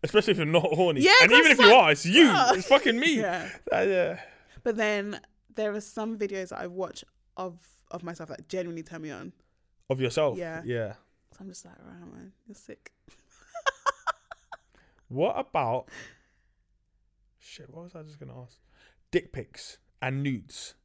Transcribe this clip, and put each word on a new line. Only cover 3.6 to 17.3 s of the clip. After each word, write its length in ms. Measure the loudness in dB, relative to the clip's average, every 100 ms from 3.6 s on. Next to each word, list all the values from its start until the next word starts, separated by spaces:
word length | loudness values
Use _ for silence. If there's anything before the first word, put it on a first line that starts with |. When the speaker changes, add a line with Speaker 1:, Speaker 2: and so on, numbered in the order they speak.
| -4
Speaker 1:
Uh, 60 | -2 0
yeah. 320 | 0 -2 -6 -14 -20 _ -10
Speaker 2:
But 120 | -6 -2
then 440 | -2 -4 -6 -12 _ _ _
there 180 | -8 -6
are 80 | -6
some 380 | -8 -8 -8 -6
videos 300 | -6 -6 -10
that 100 | -10
I 60 | -12
watch 380 | -8 -10 -10 -20 _ _ -12
of, 220 | -12 -12 _ _ _
of 120 | -14
myself 260 | -12 -12 -14
that 180 | -16 -10
genuinely 340 | -8 -8 -10
turn 200 | -14 -14
me 80 | -12
on. 220 | -14 -16 -20 _ _ _ _ _
Speaker 1:
Of 120 | -2
yourself? 360 | -2 0 0 -2
Speaker 2:
Yeah. 260 | -8 -10
Speaker 1:
Yeah. 300 | -6 -6 -6 -10 _ _ _
Speaker 2:
So 60 | _
I'm 80 | -20
just 160 | -18
like, 140 | -20 -20
"Right, 220 | -20 -20 -20
man, 200 | -20 -20 _ _
you're 80 | -20
sick." 360 | -20 -20 -20 _ _ _ _ _ _ -8 -6 -4 -6 -6 -8 -10 _ -20 _ -20 _ _ _ _ _
Speaker 1:
What 240 | -4 -2 -2
about, 500 | -4 -4 -2 -4 -6 -20 -20 _ _ _ _ _ _ _ _ _ _ _ _